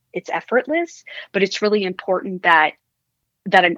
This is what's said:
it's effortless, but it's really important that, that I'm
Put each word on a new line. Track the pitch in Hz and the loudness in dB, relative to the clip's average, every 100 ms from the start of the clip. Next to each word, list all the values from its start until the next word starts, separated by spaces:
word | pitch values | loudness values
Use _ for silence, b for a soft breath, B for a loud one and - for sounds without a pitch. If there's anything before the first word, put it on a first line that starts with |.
| _ | _
it's | 185 - | -12 -8
effortless, | 165 - 233 254 311 339 - - B B | -8 -2 -2 0 -2 -4 -10 -20 B B
but | 196 | -2
it's | 196 - | -2 -2
really | 208 208 190 | 0 0 -2
important | 185 - 185 202 185 | -6 -4 -4 -4 -4
that, | 175 165 156 - _ _ _ _ _ _ - | 2 4 4 -2 _ _ _ _ _ _ 0
that | 185 | 4
I'm | 175 | 4